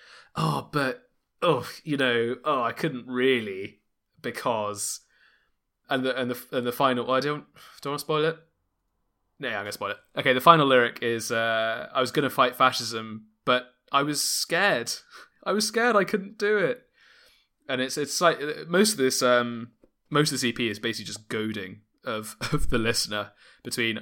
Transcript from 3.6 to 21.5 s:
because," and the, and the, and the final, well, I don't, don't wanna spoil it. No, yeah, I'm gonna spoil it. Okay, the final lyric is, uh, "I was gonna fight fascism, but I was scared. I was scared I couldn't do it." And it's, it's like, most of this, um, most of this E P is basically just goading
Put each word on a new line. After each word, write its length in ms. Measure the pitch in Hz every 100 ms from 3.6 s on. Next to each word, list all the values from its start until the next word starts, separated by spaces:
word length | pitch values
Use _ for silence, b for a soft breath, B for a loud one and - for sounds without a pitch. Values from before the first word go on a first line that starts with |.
| 104 - _ _ _ _
because," 800 | 123 - 131 110 104 104 - - b b b b b _ _ _ -
and 160 | 135 131
the, 100 | 123
and 100 | 123
the, 280 | 120 - 135
and 100 | 120
the 40 |
final, 340 | 120 135 123 117
well, 100 | 131
I 40 |
don't, 260 | 143 147 - B B -
don't 100 | 139
wanna 80 | 143
spoil 260 | - 156 156
it. 120 | 160 _ _ _ _ _ _ _ _ _ -
No, 80 | 131
yeah, 80 | 107
I'm 60 |
gonna 100 | 104
spoil 200 | - 101
it. 60 | - _ -
Okay, 160 | 135
the 80 | 127
final 260 | 170 165 139
lyric 320 | 127 120 -
is, 300 | 120 117 110
uh, 580 | 117 113 113 113 113 -
"I 100 | 135
was 100 | 127
gonna 180 | 151 143
fight 260 | - 127 123
fascism, 760 | 131 - 113 113 110 107 - _ -
but 280 | 123 123 _ _
I 120 | 139
was 180 | 147 143
scared. 720 | - - - 170 202 139 - - B B B B
I 100 | -
was 120 | 196 214
scared 300 | 226 240 214
I 80 |
couldn't 340 | 180 214 196 -
do 200 | 208 214
it." 280 | 160 120 _ b b b b b b _ -
And 140 | 127
it's, 160 | 131 151
it's 220 | 147 -
like, 200 | 175 151 147 147 151
most 260 | 175 214
of 40 | 214
this, 240 | 131 -
um, 520 | 127 123 120 117 117 _ _ _ -
most 200 | 147 151
of 40 |
this 100 | 131
E 80 | 123
P 180 | 113 117
is 100 | 104
basically 260 | 117 113 104
just 240 | 107 110
goading 520 | 113 110